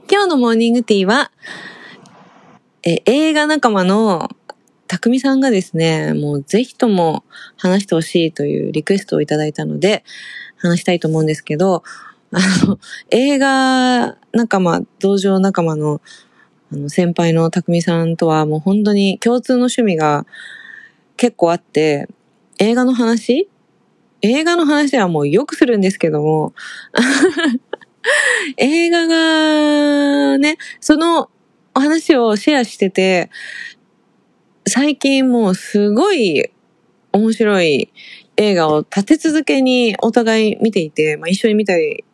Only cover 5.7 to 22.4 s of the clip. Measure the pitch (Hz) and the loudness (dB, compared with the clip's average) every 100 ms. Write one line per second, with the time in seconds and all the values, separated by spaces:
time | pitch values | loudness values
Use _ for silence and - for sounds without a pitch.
5.7 | 165 165 156 156 156 147 147 139 202 247 | -2 0 0 -2 -4 -4 -4 -2 -2 -2
6.7 | - 247 196 165 147 - - - - 185 | -2 0 2 0 -2 -10 -20 -20 -6 0
7.7 | 190 196 165 165 185 165 - 147 151 - | 0 0 -2 0 0 -2 -2 -4 -4 -4
8.7 | 156 151 196 - 160 147 151 151 151 156 | -6 -2 -2 -2 -4 -2 -2 -4 -6 -6
9.7 | 151 170 214 - - - - - _ 175 | -2 -2 -2 -6 -20 -18 -18 -20 _ -2
10.7 | 175 - 180 160 160 156 151 - 151 190 | 0 0 -2 0 0 0 -2 -6 -2 0
11.7 | 175 - - - - _ 180 190 185 - | 0 -4 -18 -20 -20 _ -2 0 2 2
12.7 | 196 - - - 220 269 277 269 269 262 | 0 -8 -20 -2 0 2 2 2 2 2
13.7 | 262 254 247 - - _ 226 233 196 180 | 2 2 0 -2 -6 _ -2 0 0 0
14.7 | 170 - _ 196 202 196 190 190 190 170 | 0 -4 _ 0 0 2 2 2 0 -2
15.7 | 156 151 147 - - _ _ _ _ _ | -2 -2 -4 -8 -20 _ _ _ _ _
16.7 | 147 143 - 175 170 170 165 165 180 175 | -10 -4 0 0 0 0 2 0 -2 -2
17.7 | 170 165 170 165 165 165 156 151 156 151 | 0 0 0 -2 0 0 2 0 -2 0
18.7 | 202 208 202 196 180 233 247 240 254 247 | 0 2 2 0 0 0 -2 0 0 0
19.7 | 247 226 165 156 147 - - - - - | 0 0 0 0 0 -4 -14 -20 -20 -20
20.7 | - - _ _ - 240 - 170 170 - | -20 -20 _ _ -2 -2 2 0 0 -2
21.7 | - 156 143 139 - _ _ | 0 0 0 -4 -16 _ _